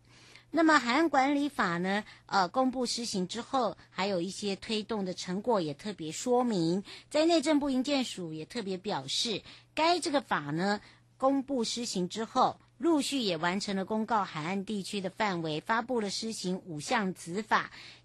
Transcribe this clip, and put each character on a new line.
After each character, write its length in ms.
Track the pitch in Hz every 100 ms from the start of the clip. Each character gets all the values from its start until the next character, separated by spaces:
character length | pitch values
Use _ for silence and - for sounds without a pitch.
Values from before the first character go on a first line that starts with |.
| _ - - - _
那 140 | 294
么 160 | 320 302
海 140 | 240
岸 160 | 269 330
管 260 | 277 269 285
理 140 | 285
法 280 | - 202 170
呢， 280 | 185 202 214 - -
呃， 220 | 196 175
公 240 | 262 262
布 140 | 254 240
施 180 | -
行 240 | 233 196 180
之 140 | 220
后， 360 | 226 269 214 - -
还 180 | - 202
有 140 | 185
一 80 | 185
些 260 | - 202 190
推 260 | - 214
动 220 | 208 220
的 100 | 185
成 280 | 175 - 185
果 180 | 226 214
也 140 | 156
特 200 | 143 214
别 180 | - 156
说 320 | 156 247 247
明。 400 | 247 202 165 185 - - -
在 160 | 294 320
内 160 | 330
政 180 | 311 294
部 100 | 285
营 140 | 254
建 200 | 262 277 233
署 280 | - 170
也 120 | 156 156
特 180 | 247
别 140 | 196 185
表 280 | 202 160 135
示， 360 | - 233 180 - - _ -
该 240 | 320 349
这 100 | 349
个 120 | 277
法 180 | - 185 143
呢， 340 | 156 196 208 - - _ -
公 260 | 269 277
布 220 | 254 269 220
施 180 | 233
行 240 | 240 190 175
之 160 | 208
后， 340 | 226 262 190 - _ -
陆 240 | 302 311
续 180 | - 277
也 160 | 214 160
完 240 | 175 196
成 160 | 208 190
了 80 |
公 220 | 190 220 220
告 180 | 226
海 180 | 185 160
岸 220 | 156 196
地 180 | 190 208
区 200 | 170 202
的 80 | 185
范 320 | - 214 175
围， 180 | 160 151
发 220 | - 226
布 180 | 233 240
了 100 | 202
施 220 | - 226
行 300 | 220 180 185 190
五 140 | 151
项 340 | 143 240 190
子 300 | 170 165 185
法， 260 | 220 208 - - - -